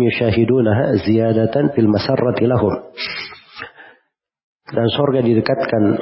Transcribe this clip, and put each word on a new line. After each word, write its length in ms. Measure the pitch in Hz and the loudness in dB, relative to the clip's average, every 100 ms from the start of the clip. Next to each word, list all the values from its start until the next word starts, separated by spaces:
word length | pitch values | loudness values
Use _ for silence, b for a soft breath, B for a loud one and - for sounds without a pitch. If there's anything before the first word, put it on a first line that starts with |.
| 120 | 2
yushahidunaha 960 | - 117 113 113 131 110 107 139 107 | 0 0 2 2 2 2 0 0 0
ziyadatan 720 | 101 110 113 110 110 139 147 - | 0 2 2 2 0 0 0 2
fil 140 | 107 | 2
masarrati 560 | 104 - 135 123 107 117 | 2 0 0 0 0 0
lahum." 460 | 123 104 - - - B B B B B B B B B B B _ _ _ _ _ - | 0 0 -4 -8 -12 B B B B B B B B B B B _ _ _ _ _ -8
Dan 160 | - 117 | -2 -2
sorga 320 | - 143 131 120 | 0 0 2 2
didekatkan 720 | 110 - 135 - 113 104 107 | 2 0 -2 -2 0 0 0